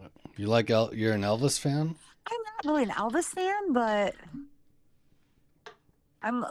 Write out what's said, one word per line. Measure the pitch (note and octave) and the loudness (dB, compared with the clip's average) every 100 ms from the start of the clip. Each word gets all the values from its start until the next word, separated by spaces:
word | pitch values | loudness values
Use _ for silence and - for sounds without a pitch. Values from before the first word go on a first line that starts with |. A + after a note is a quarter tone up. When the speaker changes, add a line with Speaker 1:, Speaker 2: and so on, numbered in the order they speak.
| F#2+ - - - | -20 -20 -18 -6
Speaker 1:
You | G2+ | 2
like | A#2 G#2+ | 2 4
El-, | A2+ A2+ | 4 2
you're | A2 A2 | 2 2
an | G#2+ | 2
Elvis | G2+ A2 C#3 - | 2 2 2 2
fan? | D3 C#3+ D#3+ E3 - _ - | 0 0 -2 -4 -14 _ -6
Speaker 2:
I'm | A#4 | -6
not | A4 A4 D4 | -6 -6 0
really | D4+ | 2
an | A3 | 0
Elvis | - G#3+ B3 E4+ | 0 -2 0 -2
fan, | - F#4 G#4 G4 | -2 -2 -2 0
but | B3 A3+ G#3 G3+ - - C#4 - - _ _ _ _ _ _ _ _ _ _ - - _ _ _ _ | 0 2 2 0 -4 -14 -16 -16 -20 _ _ _ _ _ _ _ _ _ _ -20 -20 _ _ _ _
I'm | G#3+ B3 G#3 | -4 -4 -2